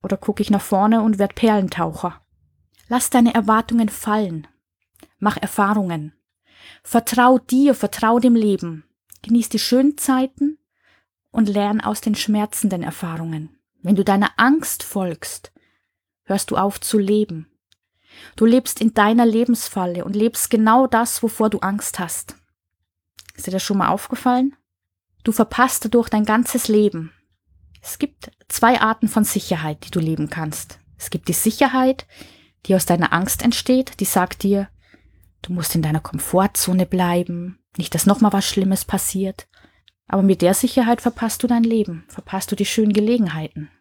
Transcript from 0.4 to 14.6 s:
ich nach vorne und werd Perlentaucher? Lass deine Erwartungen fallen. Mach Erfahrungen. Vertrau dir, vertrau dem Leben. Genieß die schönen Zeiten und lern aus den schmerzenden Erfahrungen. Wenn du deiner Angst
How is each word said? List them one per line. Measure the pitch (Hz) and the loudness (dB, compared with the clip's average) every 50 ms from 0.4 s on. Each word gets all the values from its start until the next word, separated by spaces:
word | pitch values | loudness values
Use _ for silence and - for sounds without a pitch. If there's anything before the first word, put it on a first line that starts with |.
ich | 208 - | 0 0
nach | 202 196 | 0 0
vorne | - - 202 190 202 214 226 226 | 0 0 2 2 4 4 4 4
und | 214 220 214 196 | 4 2 2 2
werd | 202 196 - | 0 -2 0
Perlentaucher? | - 233 220 214 208 190 175 - 175 165 160 151 - - 175 - - _ _ _ _ _ _ _ _ _ _ _ _ _ | 2 2 4 4 2 0 -2 -2 -4 -4 -4 -4 -6 -8 -8 -10 -12 _ _ _ _ _ _ _ _ _ _ _ _ _
Lass | - 240 247 - - | -4 -2 -2 0 2
deine | - 247 233 233 - | 4 4 6 6 4
Erwartungen | 233 196 214 220 220 226 - 233 233 226 208 | 2 2 2 2 2 0 0 0 0 0 0
fallen. | - - - 220 208 220 208 180 165 156 147 - _ _ _ _ _ _ _ _ _ _ - _ _ _ | -2 -6 -4 -2 -2 -2 -2 -4 -6 -10 -12 -14 _ _ _ _ _ _ _ _ _ _ -20 _ _ _
Mach | 196 208 - | -2 -2 -2
Erfahrungen. | - 208 202 - - 202 196 208 214 190 175 170 156 151 156 - _ _ _ _ _ _ _ _ _ - - - _ _ | -2 -6 -4 -2 0 0 2 2 0 -2 -2 -4 -6 -8 -10 -14 _ _ _ _ _ _ _ _ _ -20 -20 -20 _ _
Vertrau | - - 233 - - - 247 247 254 262 | -2 0 0 0 0 2 4 4 6 4
dir, | 247 - - 247 262 277 285 247 | 4 2 0 2 4 4 4 4
vertrau | - - 196 - - 226 220 233 240 | 2 -2 -4 -4 -2 0 2 2 4
dem | 240 254 233 | 4 4 4
Leben. | 226 214 208 196 185 175 170 160 156 - _ _ _ _ _ - - | 4 4 2 0 -2 -4 -8 -10 -12 -14 _ _ _ _ _ -20 -14
Genieß | - - 233 240 220 - | -4 0 0 0 0 0
die | - 214 | -2 -4
schönen | - - 240 254 269 294 285 | 0 2 2 4 4 4 2
Zeiten | - - - 262 262 262 262 - - 285 294 311 - _ _ _ _ _ _ _ _ _ _ _ _ _ _ | 0 -2 0 0 0 0 -2 -2 -2 -2 -2 -2 -6 _ _ _ _ _ _ _ _ _ _ _ _ _ _
und | - 226 220 | -2 0 0
lern | 202 196 202 202 208 208 220 | 2 2 0 0 0 0 -2
aus | - 214 214 - | -2 -4 -6 -4
den | - 226 208 | -2 -2 -2
schmerzenden | - - - 208 208 208 208 - - - 196 190 175 | -2 -2 -2 -2 -2 -2 -4 -4 -4 -2 -2 -2 -4
Erfahrungen. | 160 - - - 185 165 165 160 165 165 160 156 156 - _ _ _ _ _ _ - | -6 -8 -8 -8 -8 -8 -8 -8 -6 -6 -6 -8 -10 -12 _ _ _ _ _ _ -2
Wenn | 175 208 | 0 0
du | 185 190 | 2 2
deiner | 208 196 196 202 - - | 2 2 2 0 0 0
Angst | - 139 262 294 320 | 2 2 4 4 2